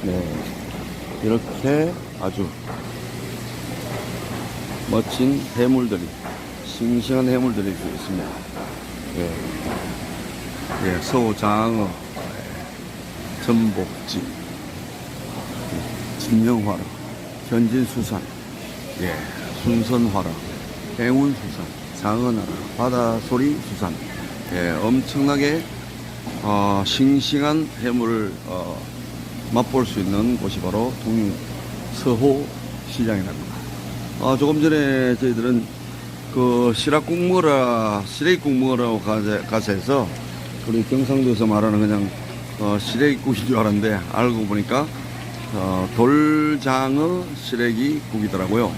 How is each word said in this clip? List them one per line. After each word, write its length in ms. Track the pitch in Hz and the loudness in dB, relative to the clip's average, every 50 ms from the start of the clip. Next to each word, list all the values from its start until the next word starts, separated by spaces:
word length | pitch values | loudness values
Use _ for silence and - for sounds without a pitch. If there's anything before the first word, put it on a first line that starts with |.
| - | -2
네, 200 | 101 90 92 87 80 78 78 78 - - - - - - - - - - - - - - - - | 0 -2 0 -2 -2 -4 -6 -6 -6 -8 -8 -10 -8 -8 -8 -8 -8 -10 -10 -10 -10 -8 -2 0
이렇게 680 | 107 113 117 - - - - - 131 143 151 156 165 180 - - - - - | 2 2 2 2 -2 -8 -2 0 2 4 4 2 2 0 -6 -10 -12 -10 -6
아주 260 | - 95 92 104 98 82 - - - - - - - - - - - - - - - - - - - - - - - - - - - - - - - - - - - - - - - - - - - - - - - - | -6 -4 -2 -2 -4 -4 -4 -10 -10 -10 -10 -8 -8 -10 -10 -10 -10 -10 -10 -8 -8 -8 -8 -8 -8 -8 -10 -10 -8 -8 -8 -8 -6 -6 -6 -6 -6 -6 -6 -6 -6 -6 -6 -6 -6 -6 -8 -8 -8 -8 -8 -8 -4 0
멋진 520 | 104 110 113 - - - 127 131 139 139 139 131 - 113 | 2 2 2 0 0 2 4 4 4 2 0 -4 2 2
해물들이, 440 | 120 127 131 131 123 113 104 90 87 82 80 - - - - - - - - - - | 4 6 6 4 4 2 0 -2 -2 -6 -8 -10 -10 -10 -10 -10 -10 -12 -12 -12 -10
싱싱한 640 | - - - 117 117 120 120 110 113 131 131 127 127 | -10 -6 -2 0 2 2 2 2 2 2 2 4 4
해물들이 420 | 127 127 127 127 113 104 98 98 | 4 4 4 2 2 0 0 -2
있습니다. 540 | 92 82 90 87 - - - - 95 90 - - - - - - - - - - - - - - - - - - - 87 | -2 -4 -6 -6 -6 -6 -6 -4 -4 -4 -4 -6 -8 -10 -10 -10 -10 -10 -8 -8 -10 -10 -12 -12 -12 -10 -10 -6 -4 -4
예, 120 | 87 85 82 78 76 78 78 - - - - - - - - - - - - - - - - - - - - - - - - 87 90 | -2 -2 -4 -4 -6 -6 -6 -6 -4 -4 -6 -4 -6 -6 -8 -8 -8 -8 -8 -8 -8 -10 -10 -10 -10 -10 -10 -8 -8 -6 -4 -2 0
예, 160 | 95 90 87 | 0 0 0
서호 340 | 80 - - 131 120 110 104 | -2 0 2 2 4 2 2
장어, 540 | - - 104 104 107 110 113 113 110 104 95 87 - - - - - | 2 2 2 4 4 4 2 2 2 0 0 -2 -6 -10 -12 -10 -10
예, 1300 | - - - - - - - - - - - - - - - - - - - - - - - - - | -10 -8 -10 -10 -10 -10 -10 -10 -12 -12 -12 -12 -12 -12 -12 -12 -12 -12 -12 -10 -10 -10 -10 -6 0
전복찜, 760 | - 120 117 113 110 98 95 92 87 - - - - - 90 - - - - - - - - - - - - - - - - - - - - - - - - - - - - - - 82 82 80 - - - - - - - | 4 4 6 6 4 2 0 -2 -4 -6 -10 -10 -6 -6 -4 -4 -6 -8 -10 -10 -10 -10 -12 -12 -12 -10 -10 -10 -10 -10 -12 -12 -12 -12 -10 -10 -10 -10 -10 -8 -8 -8 -8 -6 -6 -6 -6 -6 -6 -6 -8 -6 -8 -6 -6
진영화로, 600 | - 101 113 110 113 117 123 113 104 104 98 82 92 - - - - - - - - - - - - - | 0 4 4 6 6 6 4 4 2 0 0 -2 -4 -8 -10 -10 -10 -10 -10 -10 -12 -12 -12 -12 -6 0
현진수산, 720 | 120 117 120 113 113 131 127 110 - 123 110 - 113 92 - - - - - - - - - - - - - - - - | 4 4 4 4 4 2 2 0 0 -4 -4 -2 -4 -4 -6 -8 -12 -12 -14 -14 -12 -12 -12 -12 -12 -12 -10 -10 -8 -4
예, 120 | 87 90 82 78 78 - - - - - - - - | -4 -4 -4 -4 -6 -8 -8 -8 -8 -8 -8 -2 0
순선화로, 680 | 117 120 117 110 101 127 120 117 113 95 98 90 87 82 80 80 - - - - - - - - - - - | 2 2 2 2 2 4 4 4 4 2 0 0 -2 -4 -6 -8 -8 -10 -8 -10 -10 -10 -10 -10 -8 -4 -2
행운수산, 680 | 117 120 127 135 139 143 139 113 101 98 - - 90 78 - - - - - - | 0 2 4 4 4 4 2 0 -4 -8 -8 -8 -8 -8 -10 -12 -12 -12 -10 -4
장어나라, 460 | - 104 107 113 123 123 117 107 98 92 82 - 98 - - - | -2 0 0 2 2 2 0 0 -2 -4 -6 -6 -8 -8 -4 -2
바다소리 800 | 120 127 127 123 120 117 113 113 110 - 127 123 131 147 147 147 - - | 0 2 2 2 2 2 0 0 -2 0 0 2 2 2 2 0 -4 -6
수산, 240 | 110 - 104 87 80 - - - - - - - - - - - - | -6 -4 -2 -4 -4 -4 -8 -10 -8 -8 -8 -8 -10 -10 -8 -6 -2
예, 180 | 90 87 87 82 78 92 | 0 0 0 0 2 2
엄청나게, 800 | 110 123 131 120 - - 143 139 139 143 143 143 143 151 165 165 - - - - - - - - - - - - - - - - | 4 4 4 2 0 0 2 2 4 4 4 4 2 2 0 -2 -6 -10 -12 -12 -12 -12 -12 -12 -12 -12 -10 -10 -8 -8 -4 0
어, 400 | 104 104 101 101 101 101 98 101 | 2 2 4 4 4 4 2 2
싱싱한 840 | 104 - - 135 135 139 139 135 - 151 143 143 147 151 160 156 - 120 120 | 0 2 4 6 6 6 6 4 2 2 2 2 4 2 2 0 -2 -4 -4
해물을, 500 | 110 123 120 123 117 113 117 113 107 98 92 - - - | -2 0 2 2 2 2 2 2 0 -2 -4 -8 -8 -6
어, 340 | 90 92 85 87 85 - - - - - - - - - - - - - - - 117 | -6 -4 -4 -4 -6 -8 -8 -10 -10 -10 -10 -10 -10 -10 -10 -10 -10 -8 -6 0 2
맛볼 320 | 117 123 - - 131 123 | 2 2 4 2 2 2
수 140 | 107 - - | 2 0 -2
있는 380 | 95 90 98 101 110 120 123 113 | 0 0 2 2 2 2 2 0
곳이 220 | - 101 - 95 | 0 -4 -4 -2
바로 320 | 87 92 92 107 117 127 123 - - | -4 -2 0 0 0 0 -2 -4 -2
통영 280 | 110 110 113 110 101 92 - - - - - - - - - - - - | 0 2 2 2 2 0 -4 -6 -8 -10 -8 -8 -8 -10 -8 -8 -8 -8
서호 500 | - - 135 120 110 127 143 135 139 143 - - - - - - - - - | -2 2 2 2 6 6 6 4 4 0 -4 -8 -10 -10 -10 -10 -10 -10 -8
시장이랍니다. 640 | - - 120 113 110 98 92 92 82 76 - - - - - - - - - - - - - - - - | -2 0 0 2 2 0 0 -4 -6 -8 -8 -8 -8 -8 -8 -8 -10 -10 -8 -8 -8 -8 -8 -8 -6 -2
아, 160 | - 127 135 120 | 2 2 4 4
조금 240 | 143 143 156 151 | 4 4 4 6
전에 540 | 147 160 151 151 147 139 135 131 127 127 123 | 6 6 6 6 4 4 4 4 4 4 4
저희들은 480 | 110 123 127 120 113 113 123 127 117 110 113 - - - - - - - - - - - - - | 4 2 2 2 2 4 4 4 4 2 0 -8 -10 -12 -12 -12 -10 -10 -12 -12 -12 -12 -4 0
그 400 | 131 123 123 120 120 123 120 113 | 2 4 4 6 6 6 4 4
시락국 420 | 107 - 151 143 151 147 139 165 170 | 2 2 4 4 2 2 2 0 2
먹으라, 840 | 175 180 185 185 170 156 143 135 127 123 120 113 110 107 104 101 98 | 4 4 4 6 6 6 6 6 4 4 4 2 2 2 2 0 -2
시래기국 460 | - - - 147 165 185 - 127 143 135 | -4 -4 0 2 4 4 4 4 2 2
먹으라고 460 | 127 131 131 127 120 123 117 113 107 | 4 4 4 4 2 2 2 2 0
가자, 400 | 87 98 107 110 104 104 107 98 - | 2 0 0 2 2 2 0 0 0
가자 280 | - 110 110 107 104 101 | 0 0 0 2 2 0
해서 340 | 95 87 120 139 139 117 87 - - - - - - - - - - - 117 | 0 2 2 2 2 2 0 -4 -8 -10 -10 -10 -10 -10 -10 -10 -8 -4 0
우리 160 | 113 117 110 | 2 2 2
경상도에서 600 | - 131 131 135 120 139 135 135 123 120 101 117 | 2 2 2 4 4 4 4 6 4 4 4 4
말하는 340 | 110 107 104 104 110 107 104 | 4 6 6 4 4 4 4
그냥, 300 | 107 104 107 104 101 95 90 - - - - - - - - - | 4 4 4 2 0 -2 -4 -6 -10 -10 -10 -10 -10 -10 -6 -2
어, 180 | 104 104 104 104 | 0 2 2 0
시래기국인 680 | 101 - - 113 139 147 139 120 120 131 127 98 101 120 | 0 -2 2 4 4 4 4 2 0 0 0 0 2 2
줄 100 | 127 113 | 4 4
알았는데 420 | 110 107 104 104 104 110 107 98 87 85 | 4 4 4 4 4 2 0 0 -2 -4
알고 360 | - - 117 123 117 113 107 101 | 0 2 2 2 2 2 0 0
보니까, 380 | 101 104 101 - 117 131 147 156 - - - - - - - - - - - - - | 0 0 0 2 0 0 0 -2 -4 -10 -10 -10 -10 -10 -10 -10 -10 -10 -10 -6 -4
어, 360 | 101 92 95 95 92 92 92 - | -2 0 0 2 0 0 0 4
돌장어 1300 | 113 117 127 143 147 151 151 151 151 151 151 151 143 123 135 131 131 135 135 135 143 156 165 180 180 180 120 143 127 | 6 6 8 8 6 6 6 4 4 2 2 0 0 0 2 2 2 2 2 2 2 2 2 0 -2 -4 -6 -8 -10
시래기국이더라고요. 1300 | - - 131 117 120 120 117 110 127 143 151 147 - - 117 110 107 101 92 92 92 92 101 113 117 95 80 | -6 -4 -2 2 2 2 2 2 2 2 0 0 -4 -4 -2 -2 -2 0 0 0 0 2 4 4 4 2 0